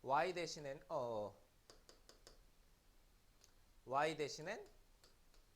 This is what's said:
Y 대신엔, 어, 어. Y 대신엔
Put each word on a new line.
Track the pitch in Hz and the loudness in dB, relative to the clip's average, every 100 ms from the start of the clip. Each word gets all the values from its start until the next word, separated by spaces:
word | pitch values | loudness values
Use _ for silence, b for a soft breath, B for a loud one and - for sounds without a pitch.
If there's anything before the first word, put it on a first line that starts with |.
Y | 135 143 175 | 4 4 4
대신엔, | 175 160 165 143 135 - | 0 -2 -4 -6 -8 -4
어, | 156 | -2
어. | 120 110 101 - - - - - - - - - - - - - - - - - - - - - - - - - - | 0 -2 -2 -6 -20 -20 -20 -20 -20 -20 -20 -20 -20 -20 -20 -20 -20 -20 -20 -20 -20 -20 -20 -20 -20 -20 -20 -18 0
Y | 131 156 151 | 4 4 2
대신엔 | 143 - 160 226 - - - - - - - - - | -2 -2 -6 -6 -10 -20 -20 -20 -20 -20 -20 -20 -20